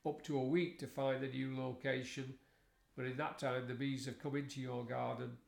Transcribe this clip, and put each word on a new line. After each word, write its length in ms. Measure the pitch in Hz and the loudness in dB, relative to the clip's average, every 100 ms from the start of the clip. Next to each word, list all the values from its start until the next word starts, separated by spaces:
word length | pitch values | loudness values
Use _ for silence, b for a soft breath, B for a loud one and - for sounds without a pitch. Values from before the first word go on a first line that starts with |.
up 160 | - - | -2 -2
to 120 | - 143 | 0 2
a 80 | |
week 340 | 131 170 170 - | 6 4 4 -2
to 60 | 131 | -6
find 380 | - 135 131 | 2 2 4
a 40 | 135 | 0
new 260 | 131 131 131 | 0 -2 0
location. 760 | 131 127 135 127 127 - 131 131 b b b b _ - | -2 0 2 2 0 -4 -6 -8 b b b b _ -4
But 100 | 127 | -4
in 100 | 127 | 0
that 220 | 151 151 | -2 0
time, 280 | 139 127 123 | 0 0 0
the 80 | |
bees 300 | 123 139 131 127 | 0 0 0 -2
have 120 | 120 | -4
come 180 | 143 143 | -2 -2
into 240 | 139 135 | -2 -4
your 240 | 127 123 | -2 -2
garden 540 | 120 123 123 120 123 120 | -2 0 0 -2 -4 -8